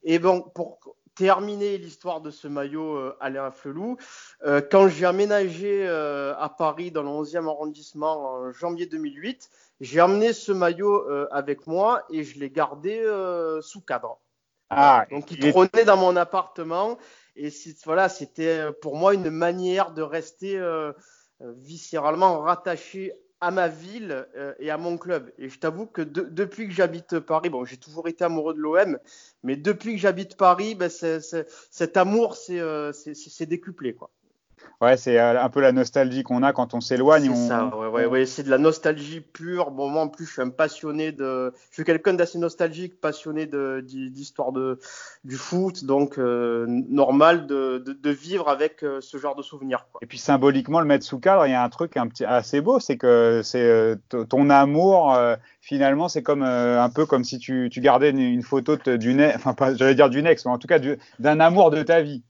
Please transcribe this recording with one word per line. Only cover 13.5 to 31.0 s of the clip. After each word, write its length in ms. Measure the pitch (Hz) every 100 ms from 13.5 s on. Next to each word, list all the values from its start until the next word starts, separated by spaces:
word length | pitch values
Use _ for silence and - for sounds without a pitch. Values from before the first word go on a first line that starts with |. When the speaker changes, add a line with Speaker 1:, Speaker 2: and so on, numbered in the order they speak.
| 156
Speaker 1:
sous 200 | 156 208
cadre. 380 | - 123 117 117 _ _ _ _ _
Speaker 2:
Ah, 340 | 135 143 127 107
Speaker 1:
Donc 220 | 143 -
il 60 | 160
Speaker 2:
il 80 | 143
est 40 |
Speaker 1:
trônait 340 | 185 190 220
dans 120 | 226 190
mon 180 | 185
appartement 840 | 180 175 196 180 - 165 170 214 233 - _ _
et 160 | - 147
c'est, 240 | 147 165 156
voilà, 240 | 160 165 190
c'était, 520 | 185 143 - 160 160
euh, 120 | 151
pour 240 | 147 156 147
moi 180 | 185
une 160 | 202 170
manière 600 | 160 170 180 180 185 170
de 120 | 160
rester, 540 | 156 160 160 _ 190 196
euh, 360 | 175 160 151 - _ _ _ _
euh, 100 | 123 120
viscéralement 840 | 135 165 - 160 147 165 190 165
rattaché 720 | 156 175 185 165 - 190 190 - _ _
à 100 | 175
ma 180 | 190 170
ville, 580 | 156 175 226 202 135 135 127
euh, 160 | 139 -
et 120 | 151
à 60 | 151
mon 220 | 175 170
club. 340 | 175 165 123 -
Et 100 | 131
je 100 | -
t'avoue 280 | 160 165 220
que 160 | -
de-, 260 | 151 147 190
depuis 400 | 160 196 202 214
que 60 |
j'habite 440 | 180 175 165 - 170
Paris, 300 | - 160 175
bon, 160 | 131
j'ai 140 | 123 131
toujours 280 | 156 156 170
été 160 | 165
amoureux 300 | 175 165 156
de 80 | 151
l'O 160 | 151 170
M, 220 | 196 139 _ - _ _
mais 140 | 127 143
depuis 380 | 156 202 220
que 40 | 214
j'habite 380 | 196 180 - -
Paris, 380 | 185 185 214
ben, 160 | 208 175
c'est, 300 | -